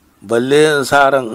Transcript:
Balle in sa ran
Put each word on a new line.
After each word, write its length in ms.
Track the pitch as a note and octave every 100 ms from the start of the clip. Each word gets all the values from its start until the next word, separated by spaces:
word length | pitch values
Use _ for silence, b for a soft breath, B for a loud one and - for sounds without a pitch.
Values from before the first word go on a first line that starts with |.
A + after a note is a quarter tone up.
| _ _
Balle 560 | G2+ A#2 C3 D3 D#3 C#3+
in 60 |
sa 240 | B2+ C#3+ C#3
ran 160 | C#3 A#2